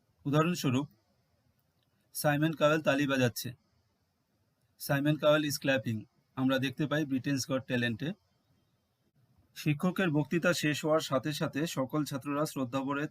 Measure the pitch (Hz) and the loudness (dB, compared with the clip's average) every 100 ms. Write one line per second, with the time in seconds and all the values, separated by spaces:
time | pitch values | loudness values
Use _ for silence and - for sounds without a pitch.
0 | _ _ 143 147 165 175 143 123 147 _ | _ _ -2 2 2 0 0 0 -2 _
1 | _ _ _ _ _ _ _ _ _ _ | _ _ _ _ _ _ _ _ _ _
2 | _ - 151 147 156 156 147 156 151 139 | _ -4 0 2 2 2 2 4 2 2
3 | 139 135 123 - 120 120 _ _ _ _ | 2 2 0 0 -8 -12 _ _ _ _
4 | _ _ _ _ _ _ _ - - 139 | _ _ _ _ _ _ _ -10 -4 0
5 | 143 151 151 151 151 143 143 135 127 110 | 2 2 6 4 4 -2 0 0 0 -6
6 | - _ _ - 131 131 135 127 151 151 | -6 _ _ -2 0 2 0 -2 -2 0
7 | 147 131 143 135 - 131 - 123 120 110 | 0 -2 -2 -2 -2 -4 -2 -2 -2 -2
8 | 139 - _ _ _ _ _ _ _ _ | -6 -8 _ _ _ _ _ _ _ _
9 | _ _ _ _ _ - 156 147 180 175 | _ _ _ _ _ -6 -2 0 0 0
10 | 190 147 147 170 180 170 151 143 156 156 | 0 0 0 0 2 2 0 0 2 0
11 | 147 135 151 147 151 135 165 - 131 151 | 2 -2 -2 -4 -4 -4 -4 -4 -4 -2
12 | 139 139 147 143 151 147 127 135 135 143 | -4 -6 -4 -4 -2 -4 -4 -4 -4 -4
13 | 151 | -4